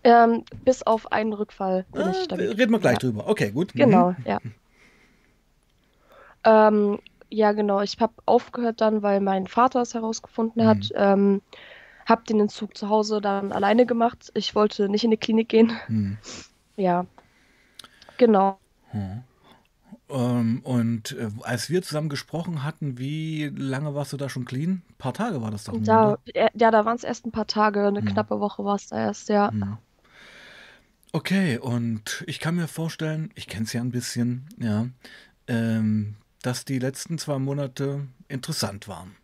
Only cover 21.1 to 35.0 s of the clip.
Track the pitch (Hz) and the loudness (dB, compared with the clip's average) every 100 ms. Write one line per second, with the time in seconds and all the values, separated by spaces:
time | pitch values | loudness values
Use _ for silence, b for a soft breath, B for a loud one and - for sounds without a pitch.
21.1 | 131 113 107 135 131 - 180 - 151 156 | -8 -8 -8 -6 -6 -2 -4 -2 -6 -4
22.1 | 143 - - 180 160 143 - 143 123 131 | -8 -8 -8 -6 -6 -6 -6 -8 -6 -8
23.1 | 156 160 156 147 139 135 131 151 143 139 | -6 -6 -6 -6 -6 -6 -4 -4 -6 -6
24.1 | 135 139 127 120 127 165 190 _ _ 131 | -6 -8 -8 -8 -4 -4 -4 _ _ -8
25.1 | 120 233 151 214 - - 226 214 220 214 | -4 -4 -4 -6 -8 -8 -4 2 4 4
26.1 | 208 - - 220 214 226 220 214 240 - | 0 -6 -2 -2 2 4 4 2 -4 -6
27.1 | 240 226 220 214 214 214 202 202 202 208 | -8 -8 -6 -4 0 2 2 0 0 -2
28.1 | 202 208 208 208 - 202 202 - 214 220 | -2 -2 -4 -4 -4 -4 -4 -4 -4 -4
29.1 | 208 - 208 202 - 98 107 _ _ B | -4 -2 0 2 -2 -6 -10 _ _ B
30.1 | B B B B B B B B _ _ | B B B B B B B B _ _
31.1 | 160 - 190 185 127 123 120 117 110 - | -8 -2 0 2 0 -2 -2 -2 -4 -6
32.1 | - - 139 160 175 160 - 165 - 156 | -10 -10 -6 -4 -2 -4 -6 -8 -4 -4
33.1 | 156 156 - - 98 110 117 123 120 120 | -4 -8 -12 -12 -8 -6 -4 -4 -4 -6
34.1 | 120 120 123 131 - 117 104 120 - | -4 -2 -4 -10 -6 -2 -2 -2 -8